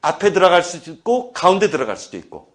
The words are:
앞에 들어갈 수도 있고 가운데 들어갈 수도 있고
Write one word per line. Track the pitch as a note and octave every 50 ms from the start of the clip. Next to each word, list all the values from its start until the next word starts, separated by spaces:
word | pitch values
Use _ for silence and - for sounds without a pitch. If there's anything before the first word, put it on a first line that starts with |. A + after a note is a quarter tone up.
앞에 | - D3+ D#3 - - G#3
들어갈 | E3+ F#3 F#3 F#3 F3 F3
수도 | F3 F3 - E3 - D#3+
있고 | E3 D#3+ _ - A#3+ B3+ B3 B3 -
가운데 | - - F3+ F#3+ G3 G3 G#3
들어갈 | - D3 C3 A2 G2+ F#2
수도 | - - - F#2
있고 | E2 _ - D2+ - _ _